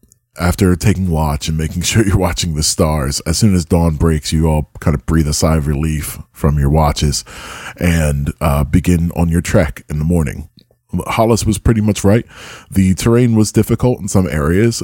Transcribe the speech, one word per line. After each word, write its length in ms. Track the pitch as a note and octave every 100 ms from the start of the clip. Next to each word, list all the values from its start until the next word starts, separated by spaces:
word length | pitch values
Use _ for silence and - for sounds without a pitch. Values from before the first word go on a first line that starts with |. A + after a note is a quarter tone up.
| _ _ _ -
after 340 | F2 - F#2 F#2
taking 320 | G#2+ F2+ F#2
watch 400 | D#2 D2+ D2 -
and 80 | D#2
making 240 | D#2 F2
<laughs> 20 |
sure 220 | - A2+ G2+
you're 120 | F#2
watching 380 | F2 - F2 D2+
the 80 |
stars. 560 | D2+ - D#2+ D#2 C2+ C#2 -
As 120 | E2
soon 160 | G#2+
as 120 | F#2 D2+
dawn 300 | E2+ E2 D2+
breaks, 340 | E2+ D2+ -
you 160 | D#2+ D#2+
all 240 | D2+ C#2+ -
kind 160 | F2 D2
of 100 | -
breathe 220 | E2 D2
a 60 |
sigh 240 | D2 D#2+ D#2+
of 100 | C#2+
relief 500 | C#2+ D#2+ D2+ D2 - -
from 260 | - D2+ D2
your 120 | C#2
watches 560 | D#2 D2 - D2+ - - - - - - -
and, 540 | F2 E2+ D2+ C#2+ C#2+ -
uh, 240 | D#2 C#2+
begin 480 | C#2 F#2 F2+ F2 E2+ -
on 100 | E2+
your 140 | E2+
trek 420 | - G#2 - - -
in 100 | D2+
the 60 | D#2
morning. 420 | F2 C#2 - - _ _ _ _ - -
Hollis 360 | - A2+ A2
was 140 | A2 G#2
pretty 240 | - A2
much 220 | G#2+ G2
right. 200 | G2 A#2 - - - - -
The 240 | G2 F#2+
terrain 420 | F2 A#2 A#2 B2 A2
was 160 | G#2+
difficult 480 | A2+ - A#2 B2 -
in 80 | G2+
some 200 | G2+ F2
areas, 560 | D2+ C#2+ F#2 A#2 -